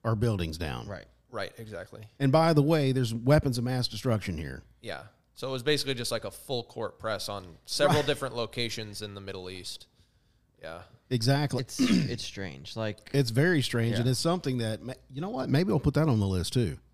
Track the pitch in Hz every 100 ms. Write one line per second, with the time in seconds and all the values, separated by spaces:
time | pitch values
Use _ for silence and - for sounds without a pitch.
0 | 117 110 117 101 82 80 80 62 57 92
1 | 52 _ _ 110 98 - 110 90 - 107
2 | 107 _ 139 156 165 151 143 160 135 131
3 | 120 113 120 151 143 123 123 127 120 107
4 | 131 107 98 80 73 65 - _ 113 71
5 | 107 _ _ - 131 131 120 147 131 127
6 | 117 117 104 - - 123 113 - 107 -
7 | 110 101 - 101 90 80 - - 147 151
8 | 143 139 131 120 113 - 117 113 107 101
9 | 104 101 98 95 92 92 90 - - _
10 | _ _ _ _ _ _ 80 85 90 -
11 | _ 123 113 139 147 127 123 - 254 190
12 | 147 113 - - 95 67 78 113 110 101
13 | - 139 123 113 165 165 120 120 117 113
14 | 120 127 165 175 143 127 113 110 117 127
15 | _ 131 185 254 254 135 190 175 147 147
16 | 160 110 98 92 85 127 104 - _